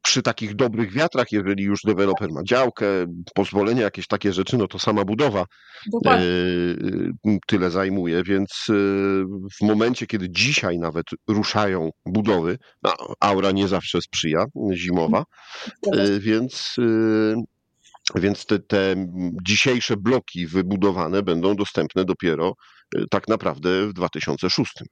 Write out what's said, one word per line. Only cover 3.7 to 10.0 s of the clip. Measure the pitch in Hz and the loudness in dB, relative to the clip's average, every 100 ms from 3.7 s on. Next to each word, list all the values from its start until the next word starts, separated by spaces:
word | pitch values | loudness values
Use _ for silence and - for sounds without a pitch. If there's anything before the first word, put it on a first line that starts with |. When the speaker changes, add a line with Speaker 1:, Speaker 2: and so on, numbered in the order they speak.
| 123 | 2
Speaker 1:
jakieś | 104 - - | 0 -2 -4
takie | 101 104 | 0 0
rzeczy, | 90 95 123 | 0 0 0
no | 95 | 0
to | 98 | 0
sama | - 104 | 0 2
budowa, | 98 110 143 101 90 _ - - 208 | 0 2 2 0 -4 _ -20 -14 -6
Speaker 2:
Dokładnie. | 233 254 254 | 0 4 4
Speaker 1:
e, | 90 90 90 90 87 85 - 90 90 87 | 4 2 0 0 0 -2 -4 -2 -4 -2
m, | 104 101 - | 0 0 0
tyle | 101 90 | 0 2
zajmuje, | 90 95 98 85 85 | 0 0 0 0 0
więc, | 90 95 98 - - | 2 0 0 -4 0
e, | 104 98 98 98 95 95 98 98 - | 2 4 2 2 0 -2 -6 -12 0
w | |
momencie, | 104 107 113 123 | 2 4 2 0